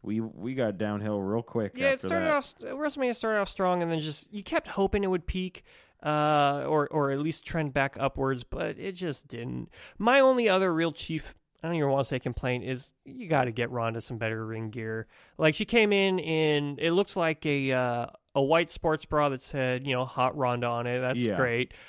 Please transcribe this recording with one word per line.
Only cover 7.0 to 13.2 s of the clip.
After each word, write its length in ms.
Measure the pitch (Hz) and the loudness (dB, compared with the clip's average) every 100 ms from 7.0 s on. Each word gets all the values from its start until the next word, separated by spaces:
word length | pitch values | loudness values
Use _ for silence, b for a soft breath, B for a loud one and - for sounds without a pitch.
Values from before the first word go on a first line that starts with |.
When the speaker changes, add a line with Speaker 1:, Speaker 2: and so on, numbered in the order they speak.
| 139 | 0
Speaker 2:
at 80 | 139 | 0
least 240 | 156 - - | -2 -6 -6
trend 260 | 165 147 | -4 0
back 240 | 139 135 - | 0 0 0
upwards, 420 | 135 - 135 127 | -4 0 -2 -2
but 340 | 117 147 165 - | -6 -6 -6 -6
it 120 | 190 | -8
just 360 | 180 175 135 143 | -6 -6 -6 -10
didn't. 400 | 117 123 123 117 B B B | -10 -8 -8 -10 B B B
My 220 | 220 277 | 4 6
only 300 | 262 254 220 | 6 6 4
other 260 | 185 190 | 4 4
real 160 | 160 165 | 2 0
chief, 460 | 151 - 160 - - _ _ | -2 -6 -6 -8 -18 _ _
I 60 | 165 | -4
don't 80 | 170 | 0
even 120 | 139 | 2
wanna 120 | 135 | 2
say 160 | 127 127 | 0 -2
complaint, 460 | 127 117 127 123 | -4 -4 -2 -2
is 280 | 107 131 - _ | -4 -8 -10 _
you 240 | - 254 | -18 -10